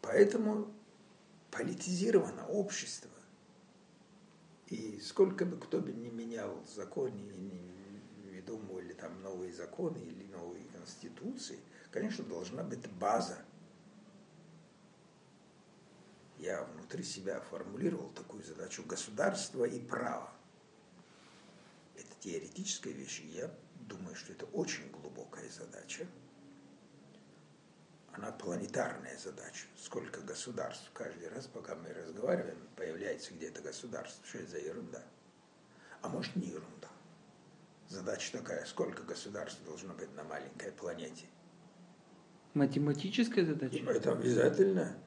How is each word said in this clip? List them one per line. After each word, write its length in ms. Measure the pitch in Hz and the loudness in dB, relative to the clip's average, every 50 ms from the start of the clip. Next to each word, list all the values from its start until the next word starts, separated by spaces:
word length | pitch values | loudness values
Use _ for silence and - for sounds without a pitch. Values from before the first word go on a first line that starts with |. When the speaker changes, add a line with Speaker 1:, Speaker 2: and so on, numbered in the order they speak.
Speaker 1:
Поэтому 720 | - - - 139 202 202 - 233 220 214 214 208 208 - - - - - - - - - - - - - - - - - | 0 6 12 12 12 12 12 6 6 6 4 4 2 -2 -6 -12 -16 -20 -20 -20 -20 -20 -20 -20 -20 -20 -20 -20 -16 -10
политизировано 960 | - - - - 180 - - 180 180 175 190 226 226 - - - - - - | -4 -2 0 0 0 -2 0 0 2 4 6 10 10 8 8 8 -2 -6 -4
общество. 640 | 117 160 208 196 202 - - - - - - - - - - - - - - - - - - - - - - - - - - - - - - - - - - - - - - - - | 0 2 2 2 2 0 -2 -2 -4 -6 -8 -8 -12 -16 -18 -18 -20 -20 -20 -20 -20 -20 -20 -20 -20 -20 -20 -20 -20 -20 -20 -20 -20 -20 -20 -20 -20 -20 -20 -20 -20 -20 -20 -12 -8
И 320 | - - 110 107 104 101 | -8 -6 -6 -6 -6 -6
сколько 440 | - - - - 202 185 - - - | -8 -8 8 8 8 8 8 2 2
бы 120 | 90 - - | 0 0 -2
кто 220 | - - - - | -4 0 0 2
бы 120 | - - 98 | 2 2 -2
ни 180 | 113 117 120 | -4 -6 -6
менял 540 | 113 113 117 117 117 113 101 101 95 - - | -4 -4 -4 -4 -4 -2 -2 -2 -4 -6 -8
законы, 540 | - - 101 98 - - - 135 123 107 101 | -10 -8 -8 -8 -4 -2 0 0 0 0 -4
и 180 | 101 101 - 87 92 98 92 90 87 90 90 92 98 98 101 101 101 - - 101 101 | -8 -8 -8 -8 -8 -6 -8 -8 -10 -10 -12 -14 -14 -12 -14 -14 -14 -14 -16 -14 -14
не 80 | 98 | -12
выдумывали 640 | 95 92 92 - 117 110 104 98 95 92 90 85 90 | -12 -10 -8 -8 -8 -6 -6 -6 -6 -6 -6 -8 -10
там 280 | - - - - 95 | -8 -8 -8 -8 -8
новые 320 | 95 98 98 90 92 90 85 | -8 -6 -4 -4 -4 -6 -4
законы 460 | 87 90 80 - - 180 165 135 127 | -6 -8 -8 -2 0 0 0 0 -2
или 260 | - 82 85 92 98 | -6 -8 -10 -10 -10
новые 380 | 98 - 90 85 85 90 - - - | -10 -10 -8 -8 -8 -8 -8 -10 -12
конституции, 920 | - 90 82 - - - - 85 80 - - 220 269 - - - - - - - - - - - | -12 -12 -12 -12 -12 -12 -12 -12 -10 -6 -6 -4 -4 -4 -6 -8 -8 -10 -12 -16 -20 -20 -18 -4
конечно, 340 | - 107 104 107 - - - | -2 0 2 2 0 -2 -4
должна 380 | 82 87 82 90 92 - 139 - | -4 -4 -4 -4 -4 -4 -4 -4
быть 260 | - 120 - - - 101 | -4 -4 -6 -6 -8 -4
база. 460 | 90 98 98 110 117 - - - - - - - - - - - - - - - - - - - - - - - - - - - - - - - - - - - - - - - - - - - - - - - - - - - - - - - - - - - - - - - - | 2 4 6 6 6 4 2 -4 -8 -10 -16 -18 -20 -20 -20 -20 -20 -20 -20 -20 -20 -20 -20 -20 -20 -20 -20 -20 -20 -20 -20 -20 -20 -20 -20 -20 -20 -20 -20 -20 -20 -20 -20 -20 -20 -20 -20 -20 -20 -20 -20 -20 -20 -20 -20 -20 -20 -20 -20 -20 -20 -20 -20 -20 -20 -20 -20 -14 -8
Я 260 | 78 90 95 76 - | -2 -2 0 0 -2
внутри 380 | - - - - - - 85 - | -4 -8 -12 -10 -6 -6 -4 -4
себя 380 | - - 95 95 98 87 - | -4 -6 -4 -2 -2 -2 -2
формулировал 720 | - - - 95 - 95 101 117 - 170 - - - - | -4 -6 -6 -6 -6 -6 -4 2 4 4 4 2 -2 -6
такую 320 | - - - - - 104 - | -8 -10 -12 -10 -10 -12 -10
задачу: 400 | - 80 80 92 - - - 82 | -10 -8 -6 -6 -6 -6 -8 -4
государство 800 | 80 87 - - - - - 113 98 95 - - - - 131 120 | -4 -4 -4 -4 -4 0 4 4 4 4 2 -2 -4 0 2 2
и 160 | 117 - - | 2 2 -2
право. 520 | - - - - - - 113 - - - - - - - - - - - - - - - - - - - - - - - - - - - - - - - - - - - - | -2 -2 -2 0 0 0 -2 -2 -4 -8 -12 -16 -20 -20 -20 -20 -20 -20 -20 -20 -20 -20 -20 -20 -20 -20 -20 -20 -20 -20 -20 -20 -20 -20 -20 -20 -20 -20 -20 -20 -20 -20 -18
Это 180 | - - - - - | -18 -16 -16 -16 -8
теоретическая 720 | - 95 85 82 - - - - - - - - - - 73 | -6 -2 -2 -2 -4 -4 -6 -4 -2 -2 -2 -2 -2 -6 -6
вещь, 300 | 69 67 - - - - | -6 -6 -6 -6 -8 -8
и 40 | 78 | -8
я 220 | 78 85 98 165 170 - - - - - | -6 -4 -4 -4 -6 -10 -16 -18 -16 -14
думаю, 340 | - - 104 90 92 90 - | -10 -10 -8 -8 -8 -8 -8
что 180 | - - - 92 | -8 -10 -10 -10
это 140 | - - | -10 -8
очень 420 | - - 104 160 - - - - 69 | -4 0 0 2 2 0 -2 -4 -8
глубокая 580 | 71 - 73 73 62 - - - - - 62 62 | -12 -10 -10 -10 -8 -8 -10 -10 -10 -10 -10 -10
задача. 560 | - - 55 - - 52 - - - - 165 180 - - - - - - - - - - - - - - - - - - - - - - - - - - - - - - - - - - - - - - - - - | -10 -10 -10 -10 -10 -12 -8 -8 -6 -6 -6 -8 -8 -14 -18 -20 -20 -20 -20 -20 -20 -20 -20 -20 -20 -20 -20 -20 -20 -20 -20 -20 -20 -20 -20 -20 -20 -20 -20 -20 -20 -20 -20 -20 -20 -20 -20 -20 -20 -20 -20 -14 -10
Она 200 | - 104 - - | -6 -6 -6 -6
планетарная 840 | - - - 87 - - - - - - - - - - - 67 - | -4 -2 0 0 0 0 0 2 2 2 2 2 -4 -6 -10 -10 -8
задача. 480 | - - 73 - - - - - - - - - | -8 -8 -8 -8 -10 -10 -10 -10 -12 -12 -14 -14
Сколько 400 | - - - - - - - - - | -12 -4 -4 -4 -4 -2 -6 -8 -6
государств. 680 | 67 - - - 123 120 - - - - - - - - | -6 -6 -4 -4 -4 -2 -2 -2 -2 -2 -6 -12 -14 -8
Каждый 360 | - - - - 82 85 80 | -6 -6 -6 -6 -6 -8 -6
раз, 180 | - - - | -6 -6 -8
пока 300 | - - - - - - | -6 -8 -8 -6 -6 -6
мы 160 | 80 82 82 - | -6 -6 -8 -8
разговариваем, 680 | 87 85 80 80 98 110 - 180 185 - - - - - - - | -8 -8 -8 -4 0 4 4 4 4 4 0 -4 -8 -10 -14 -8
появляется 580 | - 92 82 80 85 101 101 - - - - - | -4 -4 -2 -2 -2 0 0 -2 -2 -4 -10 -8
где-то 300 | - 80 76 - - 73 | -8 -8 -6 -8 -6 -8
государство. 640 | 76 - - - 120 110 - - - - - - | -6 -8 -6 -8 -6 -6 -6 -6 -6 -10 -14 -14
Что 120 | - - 110 | -10 -8 -8
это 120 | 87 73 | -8 -6
за 80 | 87 78 | -6 -4
ерунда? 440 | 71 78 82 - - - - - - - - - - - - - - - - - - - - - - - - - - | -4 -4 -4 -4 -6 -8 -8 -10 -10 -12 -18 -20 -20 -20 -20 -20 -20 -20 -20 -20 -20 -20 -20 -20 -18 -18 -18 -8 -6
А 60 | - | -4
может, 260 | - - - - - | -2 -2 -2 0 0
не 140 | - - - | 0 0 0
ерунда. 400 | - - - - - - - - - - - - - - - - - - - - - - - - - - - - | -4 -6 -8 -8 -12 -14 -14 -14 -14 -18 -20 -20 -20 -20 -20 -20 -20 -20 -20 -20 -20 -20 -20 -20 -20 -20 -16 -10
Задача 440 | - 95 95 95 104 95 - - - | -8 -4 0 0 0 0 0 -4 -4
такая: 320 | - 85 - - 78 - | -4 -2 -2 -2 -2 -2
сколько 400 | - - - - - - - - | -4 0 0 0 0 0 -6 -6
государств 580 | - 85 - - - 101 101 80 - - - - | -6 -6 -6 -6 -6 -4 -4 -4 -4 -6 -10 -10
должно 300 | 85 78 76 92 95 87 | -10 -10 -8 -8 -8 -6
быть 180 | 80 90 78 67 | -6 -8 -8 -8
на 80 | 76 76 | -8 -8
маленькой 480 | 78 78 71 71 69 - - - 85 76 | -6 -4 -6 -6 -6 -8 -6 -8 -8 -6
планете? 540 | - - 87 85 80 82 78 - - - - - - - - - - - - - - - - - - - - - - - - - - - - - | -4 -4 -4 -2 -2 -4 -6 -6 -10 -14 -16 -18 -20 -20 -20 -20 -20 -20 -20 -20 -20 -20 -20 -20 -20 -20 -20 -20 -20 -20 -20 -20 -20 -20 0 4
Speaker 2:
Математическая 880 | 156 143 135 - - 147 147 143 147 - 190 208 - 240 226 - 202 180 | 6 6 6 6 6 6 6 4 4 2 0 6 6 6 6 8 6 6
задача? 320 | 160 151 - 139 131 123 | 6 6 2 2 0 0
Speaker 1:
И 80 | 151 127 | 0 2
это 280 | 123 120 113 - - 117 | 4 4 6 6 6 4
обязательно. 840 | - - 127 123 110 123 - - 98 95 98 95 92 - - - - - | 6 6 6 8 10 10 8 10 10 10 10 10 6 4 4 0 -8 -12